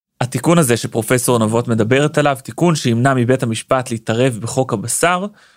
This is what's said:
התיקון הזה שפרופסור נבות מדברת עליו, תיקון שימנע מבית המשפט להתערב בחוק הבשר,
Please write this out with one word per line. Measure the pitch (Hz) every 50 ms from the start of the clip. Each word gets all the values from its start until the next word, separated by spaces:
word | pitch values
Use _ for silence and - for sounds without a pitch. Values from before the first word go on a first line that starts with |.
| _ _ _ - 123
התיקון | - - 120 - 160 170 170
הזה | 156 120 120
שפרופסור | - - - - 117 110 - 127 123 - 131 123 113
נבות | 110 107 113 117 120 120
מדברת | 113 110 107 113 131 139 147 151 156 151
עליו, | 147 147 139 123
תיקון | - - - - 165 175 160
שימנע | 143 - 127 113 117 123 170 147
מבית | 127 117 120 131 123
המשפט | 135 117 107 - - - 143 127 120 -
להתערב | 117 107 - - 110 117 131 135 117 101
בחוק | 117 110 - 135 131 -
הבשר, | 123 101 92 117 - - 165 170 180 180 196 208 208 _ _ _ _